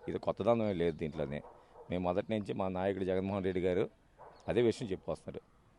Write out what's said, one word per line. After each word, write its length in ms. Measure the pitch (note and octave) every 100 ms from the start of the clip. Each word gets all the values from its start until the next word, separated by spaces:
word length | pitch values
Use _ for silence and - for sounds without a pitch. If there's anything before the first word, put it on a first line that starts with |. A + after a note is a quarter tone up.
| -
ఇది 100 | F2+
కొత్తదనం 520 | - - G2 A#2 G#2+
ఏం 80 | F#2
లేదు 180 | E2+ D#2
దీంట్లోనే. 460 | E2 D2 C#2+ C#2+ - - - - -
మేము 120 | F2
మొదటి 300 | F2+ F2+ G2+
నుంచి 200 | A2 G2+
మా 160 | G#2+ F#2+
నాయకుడు 360 | F#2 F#2+ G2
జగన్మోహన్ 400 | F#2 F#2 F#2+ G2+
రెడ్డి 160 | F#2 F2+
గారు 300 | F2+ F2+ - - - - - - -
అదే 140 | F2+
విషయం 280 | A#2+ - A#2
చెప్పుకొస్తున్నారు. 680 | F#2 - D#2 - G2 - - -